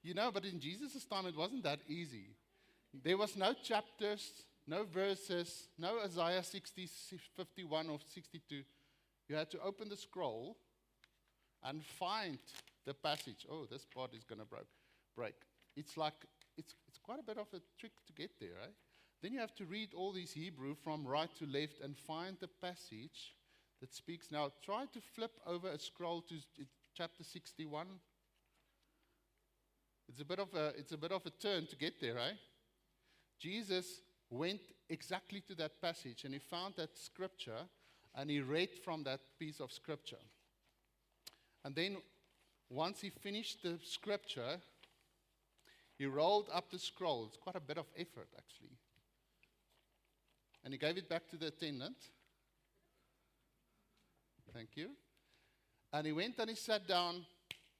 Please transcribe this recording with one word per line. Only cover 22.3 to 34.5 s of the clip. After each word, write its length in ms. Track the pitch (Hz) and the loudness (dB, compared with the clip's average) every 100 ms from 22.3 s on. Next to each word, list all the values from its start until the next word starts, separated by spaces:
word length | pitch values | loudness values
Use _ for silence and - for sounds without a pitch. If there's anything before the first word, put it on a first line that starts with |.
| 180 | -6
the 60 | 185 | -10
passage 880 | - 180 180 - 110 143 - - - _ - _ - | -6 -6 -6 -10 -10 -10 -10 -14 -14 _ -20 _ -16
that 140 | 131 | -12
speaks. 380 | - - 170 - | -10 -8 -8 0
Now, 180 | 151 143 - - | 2 2 0 -2
try 200 | 208 277 | 0 -2
to 80 | 240 - - | -8 -10 -4
flip 240 | 226 - - | -4 -4 -2
over 240 | 175 185 | -2 0
a 80 | - | -4
scroll 440 | - - 175 170 | -6 -4 0 0
to 120 | 170 160 - - 135 _ _ | -2 -8 -10 -14 -14 _ _
chapter 300 | - 165 - | -4 -4 -4
sixty-one. 640 | 160 - - - 156 151 180 185 _ _ _ _ _ _ _ _ _ _ _ _ _ _ _ _ _ _ _ _ - | -10 -10 -10 -6 -4 -4 -4 -10 _ _ _ _ _ _ _ _ _ _ _ _ _ _ _ _ _ _ _ _ -16
It's 100 | 123 | -8
a 60 | 147 | -2
bit 140 | 185 | 0
of 140 | 196 175 | 2 4
a, 180 | 151 139 | 2 2
it's 140 | - | -4
a 60 | 160 | -2
bit 160 | 165 | 0
of 120 | 190 165 | 0 -2
a 40 | |
turn 380 | - 214 180 165 | -2 2 2 2
to 80 | 131 | 0
get 240 | 156 - | 0 2
there, 160 | 123 120 | 0 2
eh? 160 | 131 208 - _ _ _ _ _ _ - _ - | 0 -2 -12 _ _ _ _ _ _ -20 _ -8
Jesus 600 | 165 208 202 185 180 - - _ - | -2 -2 2 2 2 -8 -16 _ -6
went 320 | 120 175 | 0 2